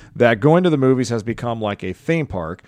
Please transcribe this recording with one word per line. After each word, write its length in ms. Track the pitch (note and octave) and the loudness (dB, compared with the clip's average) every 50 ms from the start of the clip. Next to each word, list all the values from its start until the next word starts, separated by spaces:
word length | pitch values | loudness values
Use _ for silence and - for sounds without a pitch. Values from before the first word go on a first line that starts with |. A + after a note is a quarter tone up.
| - - - | -18 -10 -2
that 240 | - A#2+ A#2 A#2 G2+ | 2 2 4 4 4
going 240 | G#2+ D3+ D#3+ F3+ F#3 | 4 4 4 4 4
to 60 | F3+ | 2
the 80 | D#3 C#3 | 2 2
movies 320 | C3 C3 C3 B2+ B2+ - | 4 4 2 2 0 -2
has 140 | A#2+ A2+ G2+ | -4 -6 -4
become 360 | A#2 A2 - - A#2+ A#2 A2+ | -6 -8 -6 -6 -6 -6 -4
like 220 | G#2+ G#2 G2+ - G2 | -4 -4 -4 -6 -6
a 100 | F#2+ F2+ | -10 -10
theme 340 | - - - E3 E3 C#3+ - | -8 -4 -4 -2 -2 -2 -4
park. 340 | - F#2 E2 D#2+ F2 - - | -6 -8 -8 -8 -10 -12 -14